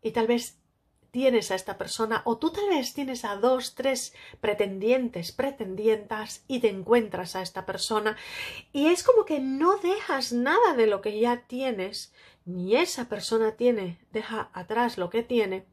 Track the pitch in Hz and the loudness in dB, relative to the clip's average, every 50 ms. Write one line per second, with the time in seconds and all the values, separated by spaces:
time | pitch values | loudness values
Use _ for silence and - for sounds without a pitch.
0 | - 226 220 240 226 226 240 240 240 - - _ _ _ _ _ _ _ _ _ | -8 -4 -2 0 2 2 2 0 -2 -6 -14 _ _ _ _ _ _ _ _ _
1 | _ _ - 240 262 262 247 220 - - 190 185 - - 190 - - - - - | _ _ -4 0 2 4 4 2 2 0 -4 -4 -4 -6 -8 -8 -8 -8 -6 -4
2 | 226 214 226 - - 233 226 226 - 330 330 403 415 403 370 294 247 240 - - | -4 -2 -2 -2 -2 -2 -2 0 -2 -4 -2 -2 0 0 0 0 0 -2 -6 -6
3 | 285 262 254 247 - - - - 202 254 254 254 247 - - - 254 269 262 247 | -6 -6 -6 -6 -6 -6 -4 0 2 2 2 2 -2 -6 -6 -4 -2 -2 -2 -2
4 | - - - - - - - - - 214 208 208 208 196 190 190 196 226 247 262 | -4 -10 -14 -18 -20 -20 -14 -6 -2 -2 0 0 0 -2 -2 -2 2 2 2 2
5 | 254 233 - 175 165 - - - 254 277 269 - 220 190 185 180 214 226 220 214 | 2 -2 -6 -8 -10 -8 -6 -4 -4 -4 -4 -6 -8 -8 -6 -2 0 2 2 0
6 | 208 202 220 214 214 - - - _ - 269 240 247 220 190 190 180 208 233 247 | -2 -6 -8 -8 -8 -10 -12 -16 _ -6 -2 0 0 0 0 0 0 2 4 4
7 | 220 208 - 175 185 170 - 190 185 180 - 190 185 - 190 185 - - 226 214 | 2 0 -4 -8 -8 -6 -6 -8 -8 -8 -8 -10 -8 -6 -6 -6 0 4 4 4
8 | 208 214 220 - - - - - - - - - - _ - 285 285 320 359 349 | 4 4 -2 -4 -6 -14 -12 -10 -10 -10 -12 -14 -12 _ 0 2 4 4 4 6
9 | - - 494 453 427 - 208 196 262 262 262 269 311 359 403 403 - 349 381 427 | 6 6 8 8 6 4 2 -2 -2 -2 0 2 4 4 4 4 2 0 -2 -2
10 | - - 320 269 247 - 240 240 247 269 320 427 - 392 302 247 226 214 202 196 | -2 -4 -4 -2 -2 -2 -2 0 2 2 4 6 6 4 6 4 4 4 2 0
11 | - 214 208 214 226 240 240 240 - - 247 247 269 262 233 190 185 196 220 - | -2 -4 -2 0 0 0 0 -2 -6 -8 -8 -4 -4 -4 -4 -4 -6 -8 -8 -12
12 | - - _ _ - - _ _ - 175 180 180 180 185 220 277 349 349 - 269 | -16 -16 _ _ -20 -20 _ _ -14 -10 -8 -6 -2 2 2 2 2 2 -2 -6
13 | 240 - 214 202 - - 220 226 226 220 220 - 240 247 240 214 190 180 170 - | -8 -6 -8 -8 -4 -2 0 0 0 0 0 2 2 2 2 2 -2 -6 -8 -12
14 | _ _ - 220 214 - 226 220 - - - 185 180 - 220 226 240 233 233 - | _ _ -8 -8 -8 -8 -8 -8 -8 -10 -10 -12 -10 -4 -2 0 0 0 0 -4
15 | 180 175 - 226 233 233 247 233 214 190 190 190 190 _ | -6 -4 -2 -4 -4 0 0 0 0 0 -2 -8 -10 _